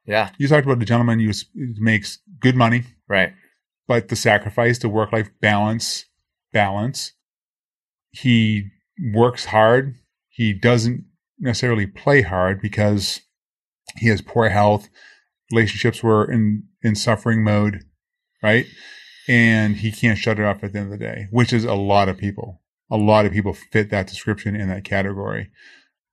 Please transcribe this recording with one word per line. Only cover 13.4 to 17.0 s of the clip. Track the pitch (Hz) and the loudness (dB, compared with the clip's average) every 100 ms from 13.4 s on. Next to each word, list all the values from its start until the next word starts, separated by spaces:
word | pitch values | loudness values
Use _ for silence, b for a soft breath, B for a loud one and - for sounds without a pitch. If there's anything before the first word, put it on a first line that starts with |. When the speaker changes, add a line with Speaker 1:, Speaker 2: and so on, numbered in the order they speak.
| _ _ _ _ - - | _ _ _ _ -20 -2
Speaker 2:
he | - | 0
has | 101 | 0
poor | - 120 110 | 0 0 2
health. | 98 104 104 - b b b b _ _ | 2 2 2 -4 b b b b _ _
Relationships | 113 110 - 120 - | 0 0 0 -4 -2
were | 113 107 104 | 2 2 2
in, | 120 107 107 - _ | 0 0 -2 -6 _
in | 117 | -2
suffering | 104 | -2